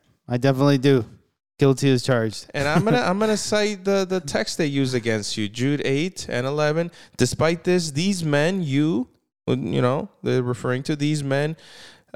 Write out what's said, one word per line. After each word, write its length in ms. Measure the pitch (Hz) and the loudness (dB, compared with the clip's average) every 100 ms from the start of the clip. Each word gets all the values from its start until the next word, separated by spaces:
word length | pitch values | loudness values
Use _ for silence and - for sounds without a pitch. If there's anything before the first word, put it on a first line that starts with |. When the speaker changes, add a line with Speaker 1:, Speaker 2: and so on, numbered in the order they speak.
| _ _ - | _ _ -6
Speaker 1:
I 80 | 123 | 0
definitely 400 | 135 131 143 139 | 2 4 4 4
do. 260 | 139 135 113 - _ _ _ - | 6 4 2 -10 _ _ _ 2
Guilty 320 | 139 127 139 | 2 4 2
as 120 | 127 | 2
charged. 440 | - 123 110 - - | 2 0 0 -6 -10
Speaker 2:
And 160 | - 143 | -4 0
I'm 160 | 165 | 2
gonna, 140 | 214 247 | 2 2
Speaker 1:
<laughs> 80 | 180 | 2
Speaker 2:
I'm 120 | 190 | 0
gonna 180 | 220 208 | 0 0
cite 460 | - 208 208 196 | 0 0 0 -2
the, 200 | 190 196 | 0 0
the 160 | 185 185 | 0 -4
text 380 | 143 214 220 - | -2 -4 -4 -2
they 80 | 156 | -2
use 260 | 139 131 | 0 0
against 440 | 120 113 110 101 - | 0 0 -2 -2 -4
you, 100 | 104 | -6
Jude 320 | 117 135 143 | -2 -2 -2
eight 420 | - 139 180 - - | -2 -2 -2 -6 -8
and 180 | 123 131 | -6 -4
eleven. 440 | 151 151 156 175 - - - | -2 0 -2 -4 -10 -12 -2
"Despite 480 | 123 - 160 175 | -2 0 0 0
this, 280 | 180 180 160 | 0 0 0
these 300 | 139 190 190 | -2 0 0
men, 380 | 160 143 156 190 | 0 2 2 0
you," 460 | 156 135 151 196 254 _ _ _ - | 0 0 2 0 -4 _ _ _ -4
you 340 | 127 143 135 | -2 -2 0
know, 300 | 123 139 196 _ | 0 0 -6 _
they're 200 | - 127 | -2 0
referring 400 | 123 120 127 127 | -2 -4 -4 -4
to 120 | 151 151 | -4 -2
these 280 | 147 151 | -2 -2
men, 320 | 139 135 151 160 - - - - _ | -2 0 -2 -6 -14 -20 -20 -20 _